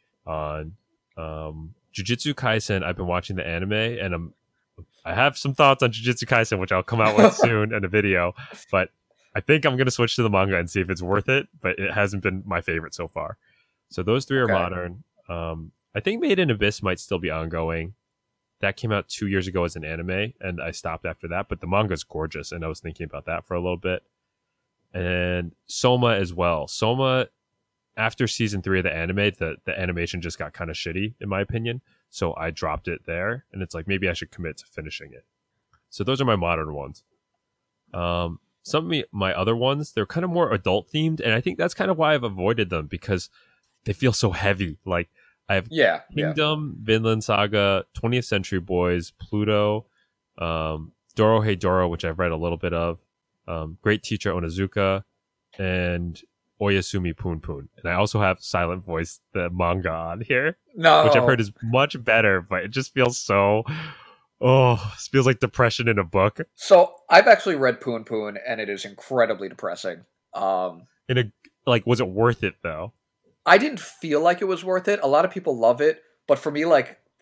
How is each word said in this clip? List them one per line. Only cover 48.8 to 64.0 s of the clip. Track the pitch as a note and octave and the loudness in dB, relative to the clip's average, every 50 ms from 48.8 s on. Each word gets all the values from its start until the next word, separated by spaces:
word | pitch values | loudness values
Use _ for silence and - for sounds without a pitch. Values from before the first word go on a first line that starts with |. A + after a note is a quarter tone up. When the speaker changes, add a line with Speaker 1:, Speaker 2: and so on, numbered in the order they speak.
| F2+ F2+ F2+ F2 E2+ - | 2 2 0 0 -2 -6
Speaker 1:
Pluto, | - - - - - G#2 G#2 G#2 G#2+ G#2 G#2 G#2 G#2 A2 A2 _ _ _ _ _ _ _ _ _ _ - | -12 -18 -10 -6 -4 -2 0 2 2 2 2 0 0 -2 -6 _ _ _ _ _ _ _ _ _ _ -8
um, | E2+ E2 E2 D#2+ D#2+ D#2+ D#2+ D#2 D#2 D#2+ - _ _ _ _ | -6 -4 -4 -2 -4 -4 -4 -6 -8 -12 -18 _ _ _ _
Dorohedoro, | - A2 A2 A2 A2 G#2+ A2 G2+ F2 - F#2 F#2 F#2 F2+ E2+ | 2 4 4 4 4 2 2 0 0 0 2 2 2 2 0
which | E2+ E2 - | 0 -2 -4
I've | E2+ D#2+ D#2+ | -4 -2 -2
read | F2+ E2+ | -2 -2
a | E2 D#2+ | -2 -2
little | E2+ F2 E2+ D#2+ | -2 -2 -2 -2
bit | - F2 E2+ | -4 -2 -2
of, | E2 E2+ E2+ E2+ - _ _ _ _ _ _ _ _ _ - | -2 -2 -2 -4 -6 _ _ _ _ _ _ _ _ _ -10
um, | E2+ E2 D#2+ D#2 E2+ - | -8 -8 -8 -10 -10 -4
Great | - G#2 G#2+ G2+ - | 0 0 0 0 -2
Teacher | - A2+ G2 - G#2 F2 | -4 -6 -4 -2 -2 -2
Onizuka, | F2+ E2+ E2 E2 F#2 G2 F#2+ - G#2+ G2 F#2+ F#2+ G2 G2 _ _ _ _ _ _ _ _ _ _ - | -2 -2 -4 -2 -2 -4 -2 0 0 0 0 0 -2 -4 _ _ _ _ _ _ _ _ _ _ -6
and | F#2+ F#2 F#2 F2+ F2+ F2 F2 F2 F2 E2+ E2 - - _ _ _ _ _ _ - | -4 -2 -2 -2 -2 -2 -2 -4 -4 -6 -8 -12 -16 _ _ _ _ _ _ -4
Oyasumi | G#2 G2+ G2 F#2+ F2+ - - G2 F2+ F2 D#2+ | 0 2 2 2 0 -2 -4 -4 -4 -4 -4
Poon | - - F2+ E2+ D#2 | -4 -6 -6 -6 -6
Poon. | - - D2+ C#2 C#2+ - _ _ | -6 -10 -12 -12 -14 -16 _ _
And | - E2+ | -6 -2
I | F2 | 0
also | F2+ G#2 G#2 - G#2+ | 2 0 2 2 2
have | G#2 F#2 F#2 - | 2 2 2 0
Silent | - - - F2+ F2 E2+ F2+ F#2 F#2 | -4 -4 -2 0 0 0 -2 -4 -6
Voice, | F#2+ E2 D#2+ E2+ - - - _ _ - | -4 -4 -4 -4 -4 -8 -14 _ _ -6
the | F#2+ F2 F2 | -4 -4 -4
manga, | F2+ F2+ F2 E2+ F2+ F#2+ F2+ F2 | -2 0 0 0 0 0 -2 -2
on | D#2+ E2 E2 E2 E2+ G#2+ | -4 -4 -4 -6 -6 -6
here, | A#2 - C3 B2 C#3 D#3 F3+ - _ _ - | -4 -2 0 0 0 0 -4 -6 _ _ -4
Speaker 2:
No. | G3+ E3 D#3+ D#3 D3+ D#3 | 2 6 6 8 8 8
Speaker 1:
which | D3+ D3 | 6 6
I've | B2 A#2+ | 6 6
heard | B2+ C3 A2+ | 4 4 2
is | A2 G2+ - _ | 0 -2 -6 _
much | - A2+ A#2 C3 C#3+ C#3+ - C3+ A2+ | -4 0 2 2 2 2 -2 -4 0
better, | - A2 A2+ A2 G#2 F#2+ F2+ | 2 4 6 6 6 4 2
but | F2 - F#2 F2+ F2 | 0 -2 -4 -4 -4
it | G2+ | -4
just | A#2 C3+ B2+ - - | -4 -6 -6 -2 0
feels | C3+ B2+ B2 B2 - | 2 2 2 2 -2
so, | - - G2 G2+ G2 G2+ G#2+ A2 A#2+ - D#3 D#3+ D#3+ - - - | 0 2 4 4 6 6 4 2 0 -2 -6 -8 -10 -12 -14 -18